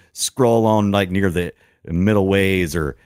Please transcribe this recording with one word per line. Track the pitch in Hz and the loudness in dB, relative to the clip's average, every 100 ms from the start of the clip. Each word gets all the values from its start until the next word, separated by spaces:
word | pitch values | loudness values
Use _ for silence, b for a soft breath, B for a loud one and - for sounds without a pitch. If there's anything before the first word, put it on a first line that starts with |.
| b | b
scroll | - - - 120 113 110 | -10 -8 0 2 2 2
on, | 107 101 | 2 2
like, | 101 92 | 0 0
near | 95 98 | -2 -2
the | 85 87 - b b - | -2 -6 -10 b b -6
middle | 82 101 104 95 | -2 2 2 2
ways | 98 95 95 85 | 2 2 0 -2
or | 82 73 - | -4 -4 -8